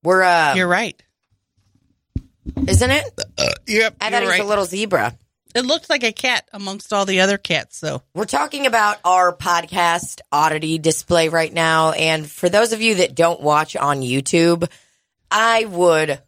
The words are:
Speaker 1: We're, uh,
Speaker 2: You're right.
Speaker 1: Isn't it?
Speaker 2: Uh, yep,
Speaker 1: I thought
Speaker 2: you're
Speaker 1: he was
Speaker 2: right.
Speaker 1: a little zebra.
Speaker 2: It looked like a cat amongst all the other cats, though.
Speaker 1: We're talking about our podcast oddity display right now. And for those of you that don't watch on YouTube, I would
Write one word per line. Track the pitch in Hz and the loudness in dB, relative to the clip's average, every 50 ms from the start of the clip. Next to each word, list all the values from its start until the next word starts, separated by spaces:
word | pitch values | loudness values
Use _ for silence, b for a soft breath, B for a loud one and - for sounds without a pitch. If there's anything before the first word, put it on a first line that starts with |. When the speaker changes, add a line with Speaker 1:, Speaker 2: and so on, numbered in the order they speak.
Speaker 1:
We're, | - 165 185 185 | 2 2 2 4
uh, | 185 180 175 170 156 147 135 | 4 4 4 4 4 2 2
Speaker 2:
You're | 185 185 175 | 0 0 0
right. | 180 190 233 190 - _ _ _ _ _ _ _ _ _ _ _ _ _ _ _ _ _ _ _ _ _ _ _ _ - - _ _ _ _ - - - 269 - | 0 0 -2 -6 -8 _ _ _ _ _ _ _ _ _ _ _ _ _ _ _ _ _ _ _ _ _ _ _ _ -12 -12 _ _ _ _ -12 -6 -6 -2 0
Speaker 1:
Isn't | - - 247 254 | 2 2 2 2
it? | 269 302 - 466 _ - - - _ - | 0 0 -2 -6 _ -12 -12 -12 _ -4
Speaker 2:
Uh, | - - - - _ | -4 -4 -4 -6 _
yep, | - 214 214 226 220 - _ | -2 0 0 0 0 -2 _
Speaker 1:
I | 202 220 | -6 -2
thought | 226 | -2
Speaker 2:
you're | 240 | -2
Speaker 1:
he | 233 | 0
was | 226 180 185 | 0 0 0
Speaker 2:
right. | 208 | 0
Speaker 1:
a | 202 | 0
little | 214 202 196 | -2 -2 -2
zebra. | 165 180 196 220 208 190 139 104 117 - _ _ _ _ _ _ _ _ | -4 -4 -6 -4 -2 0 0 0 -2 -6 _ _ _ _ _ _ _ _
Speaker 2:
It | - - | -4 -2
looked | 247 311 339 - - | -2 -4 -4 -2 -4
like | 320 285 | -4 -2
a | 233 226 | -2 -4
cat | 214 - - 254 247 - - _ | -4 -2 -4 -2 -2 -2 -6 _
amongst | - 202 196 196 190 196 - - | -18 -12 -10 -10 -10 -12 -8 -4
all | 214 202 196 | -2 -2 0
the | 190 190 185 | 0 2 2
other | 185 196 202 196 | 2 2 0 -2
cats, | _ - 170 147 - _ - - | _ -4 -4 -4 -4 _ -14 -8
though. | - 151 139 127 _ _ _ | -8 -6 -6 -8 _ _ _
Speaker 1:
We're | 165 214 | -8 -6
talking | - - 277 294 294 - 285 277 | -2 -2 -4 -2 -4 -6 -4 -2
about | 349 277 226 208 208 208 - - | 0 2 2 2 0 -2 0 0
our | 175 185 185 180 180 175 | 2 4 4 4 2 0
podcast | _ - 180 175 170 165 - 180 185 175 170 170 175 - - - - - _ | _ -2 0 0 0 -2 -4 -2 0 2 2 0 0 -4 -8 -16 -18 -10 _
oddity | - 147 151 156 156 156 160 160 160 160 | 0 2 2 2 0 -2 -4 -4 -4 0
display | 151 160 156 - - - 175 170 160 160 | 0 0 0 0 -2 0 2 2 2 2
right | 160 165 160 156 | 0 0 -2 -2
now. | - 165 165 160 160 160 160 160 | -2 -2 0 2 2 2 2 2
And | 156 - 160 160 160 156 151 147 | 0 0 0 0 -2 -2 -4 -10
for | - - - 175 | -10 -2 -2 2
those | 180 208 233 226 | 2 2 2 2
of | 226 214 | -2 -2
you | 226 226 214 | 0 0 2
that | 180 180 - 131 | 2 0 0 2
don't | 123 165 170 175 - | 2 2 2 2 0
watch | 139 147 151 151 156 - - | 0 2 2 2 0 -2 -4
on | - 139 143 143 139 | -4 -2 -2 -2 -2
YouTube, | 131 123 127 135 135 - - 170 165 170 170 170 170 170 b b b b b b b b _ _ _ _ | -2 -2 -2 -2 -2 0 2 4 4 4 2 2 -2 -8 b b b b b b b b _ _ _ _
I | 190 214 226 226 233 226 226 | 0 2 2 2 2 0 0
would | 214 185 170 175 175 165 156 156 151 139 131 _ | -2 0 2 4 4 4 4 2 -2 -4 -8 _